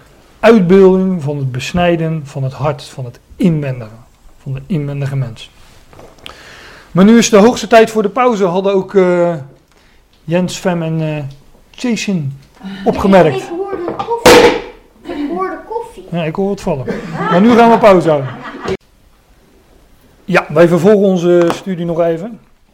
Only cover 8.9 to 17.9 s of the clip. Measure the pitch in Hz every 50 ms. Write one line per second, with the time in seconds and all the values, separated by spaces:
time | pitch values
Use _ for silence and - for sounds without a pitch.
8.9 | - 196 185 180 180 175 175 170 170 156 135 - - _ _ _ _ _ _ _
9.9 | _ _ _ _ _ _ _ 156 160 175 180 175 - - - 190 175 170 160 160
10.9 | 160 160 156 156 151 151 147 135 139 - _ _ _ _ _ _ _ - - 247
11.9 | 226 196 - - 196 180 147 135 139 - _ _ _ _ - - - - - -
12.9 | - - - 196 196 185 170 156 135 127 - - 339 339 392 392 - - - -
13.9 | - - - - 466 466 - 494 494 480 466 - - - - - - - _ _
14.9 | _ _ _ - 285 294 294 277 339 359 381 370 320 - - - 440 466 466 -
15.9 | - - - - - 170 165 151 156 - 196 196 202 190 - 202 165 139 123 -
16.9 | - - - - - - - - 175 175 202 233 247 214 233 233 226 226 240 214